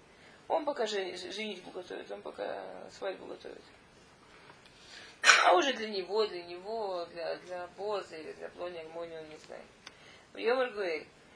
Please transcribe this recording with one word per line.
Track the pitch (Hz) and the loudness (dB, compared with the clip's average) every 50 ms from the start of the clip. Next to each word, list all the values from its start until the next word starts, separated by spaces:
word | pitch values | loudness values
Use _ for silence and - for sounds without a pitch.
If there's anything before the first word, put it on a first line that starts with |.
| - - - - - - - - - | -20 -20 -20 -20 -20 -20 -20 -18 -2
Он | - - 330 302 | 2 2 2 4
пока | 294 285 - 226 | 2 2 2 0
же-, | 208 214 196 190 180 - | 2 2 0 -2 -2 -4
же-, | 180 180 175 | -6 -8 -8
женитьбу | 190 202 214 214 196 180 - - | -6 -6 -4 -6 -6 -8 -10 -10
готовит, | - 185 180 - 190 175 - - | -10 -10 -8 -8 -8 -8 -8 -8
он | 202 208 | -10 -8
пока | 202 - - - 202 - - 196 190 190 185 185 - 185 | -8 -10 -6 -4 -4 -2 -2 -4 -6 -8 -10 -10 -12 -14
свадьбу | - - - 196 185 185 - | -10 -4 -4 -4 -4 -4 -8
готовит. | - - - - - - - - - - - - - - - - - - - - - - - - - - - - - - - - - - - - - - - - - - - - | -10 -12 -10 -10 -12 -12 -12 -16 -20 -20 -20 -20 -20 -20 -20 -20 -20 -20 -20 -20 -20 -20 -20 -20 -20 -20 -20 -20 -20 -20 -20 -20 -18 -16 -16 -16 -16 -10 6 8 10 10 10 10
А | - 359 | 10 10
уже | 370 294 277 233 | 8 8 6 2
для | 220 220 | 0 -2
него, | 220 208 190 175 180 196 220 214 | -2 -2 -4 -2 0 2 2 2
для | 190 180 175 175 | 2 0 -6 -8
него, | 175 175 175 185 208 226 226 214 196 185 175 175 | -8 -10 -10 -8 -6 -4 -4 -2 -2 -2 -4 -4
для, | 170 175 170 165 160 165 | -6 -6 -4 -4 -2 -4
для | 156 160 180 180 180 180 175 - | -4 -6 -8 -8 -8 -8 -10 -8
Боза | 185 196 214 208 190 175 170 170 | -6 -4 -2 -2 -2 -4 -6 -10
или | 160 151 160 - | -10 -10 -10 -10
для | 165 165 180 | -8 -10 -10
Плони | - 175 175 180 180 165 | -8 -8 -8 -6 -6 -8
Альмони, | 160 160 165 170 170 165 165 | -10 -10 -8 -8 -8 -8 -8
он | 160 156 156 | -10 -10 -12
не | 156 | -14
знает. | - - - - - - - - - - - - - - - - - - - - | -16 -14 -14 -14 -14 -14 -16 -20 -20 -20 -20 -18 -18 -20 -20 -20 -20 -20 -16 -8
Йомар | 190 196 226 247 269 254 247 | 0 2 4 4 4 2 0
Гуэль. | 208 208 196 175 160 - - - - - - - - | 0 -2 0 0 0 -2 -4 -8 -16 -20 -20 -20 -20